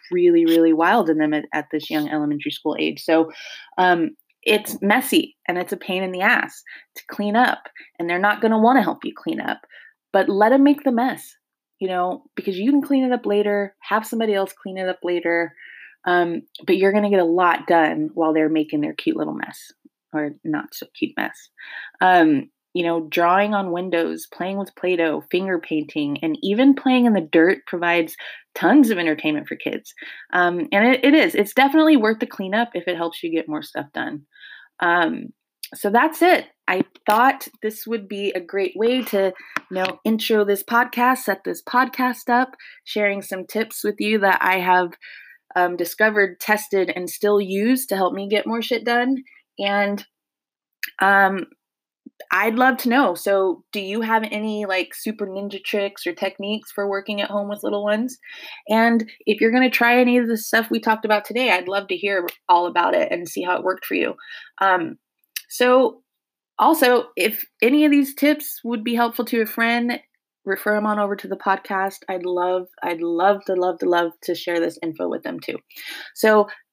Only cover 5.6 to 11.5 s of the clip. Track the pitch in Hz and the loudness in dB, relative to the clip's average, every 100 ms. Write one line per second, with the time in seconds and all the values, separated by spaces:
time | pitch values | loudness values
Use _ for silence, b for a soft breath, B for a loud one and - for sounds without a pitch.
5.6 | 175 185 - 185 185 180 208 240 - - | -4 -8 -6 -6 -4 -2 0 0 -2 -8
6.6 | - B B - - - 208 220 254 - | -20 B B -20 -12 -6 0 2 2 0
7.6 | - - B - 170 180 202 208 220 220 | -8 -20 B -8 -4 0 0 2 2 4
8.6 | 226 262 202 - - - - - - - | 6 4 2 -4 -8 -10 -6 -6 -6 -8
9.6 | _ B B B _ 196 190 196 214 277 | _ B B B _ 0 2 4 4 6
10.6 | 277 285 269 233 254 - - _ _ | 6 4 0 0 -2 -4 -12 _ _